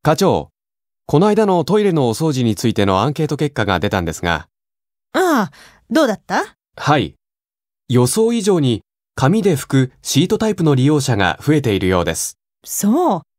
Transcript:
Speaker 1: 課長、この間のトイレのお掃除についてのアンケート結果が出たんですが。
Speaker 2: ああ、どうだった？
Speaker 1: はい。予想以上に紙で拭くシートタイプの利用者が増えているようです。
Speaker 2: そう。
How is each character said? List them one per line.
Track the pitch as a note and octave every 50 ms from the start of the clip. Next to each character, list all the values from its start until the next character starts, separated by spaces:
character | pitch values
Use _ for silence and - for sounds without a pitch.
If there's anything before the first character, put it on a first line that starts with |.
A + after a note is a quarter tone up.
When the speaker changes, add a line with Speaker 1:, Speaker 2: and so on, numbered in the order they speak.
| -
Speaker 1:
課 | D3 D#3+
長、 | - G3 E3+ A2+ D#2+ C#2+ - _ _ _ _ _ _ _ _ _ _ _ -
こ | - D3
の | F#3+ G#3+
間 | G#3 G#3+ A3
の | G3 F#3 F3 D3+
ト | B2+ F#3+ G#3+
イ | G#3
レ | G3+
の | E3 D#3 C3 A#2
お | A2
掃 | - D#3+ D#3+
除 | C#3+ C3 B2
に | A2+ G#2
つ | - - A#2
い | G2+
て | - G2+
の | G2 F#2+ F#2+
ア | G#2+ C#3+
ン | C#3+
ケ | - D#3
ー | C#3+
ト | D3+
結 | C3+ D#3 C#3+ -
果 | B2+ G#2+
が | G2 F#2 F2
出 | - G#2
た | - F#2+
ん | F2
で | E2 D#2+
す | -
が。 | - F2 E2+ D2+ - _ _ _ _ _ _ _ _ _ _ _ _ _
Speaker 2:
あ | - D4 F#4+ F4+ D#4 B3 G3 D3
あ、 | - - - - _ _ _ -
ど | A3 D#4 D4+
う | A#3+
だ | G3
っ | - _
た？ | - F3+ B3+ G4 - - _ _ _ _ -
Speaker 1:
は | - - D3+ C#3+
い。 | G2 C#2 - _ _ _ _ _ _ _ _ _ _ _ _ _ _ -
予 | B2 A#2+ B2 B2+
想 | - G#3+ A3 A3+
以 | A#3 A#3 F#3+
上 | G#3 F#3+ E3+
に | C#3+ B2+ A#2 G#2 - _ _ _ _ _ -
紙 | - C3 C3+ F#3+ A3+
で | F#3+ G3+ D#3+ C3+
拭 | - -
く | - C3+ C3 B2+ _ _ -
シ | - - C3+ F3
ー | -
ト | A3 G#3+
タ | A3 A3
イ | G#3
プ | - E3
の | D#3 C#3+
利 | B2+ B2+
用 | C#3+ D3+ D3
者 | C3+ - A#2+ G2
が | F#2+ F2 - -
増 | - C#3 D#3
え | D3+ C#3
て | A#2+ G2+
い | F#2+
る | F#2+ F#2
よ | F#2 F2+
う | E2+
で | F2 E2
す。 | - - - - _ _ _ _ _ _
Speaker 2:
そ | - - - - G3+ A3+ E4 F4+ D#4+ G3+ D#3+
う。 | - _ _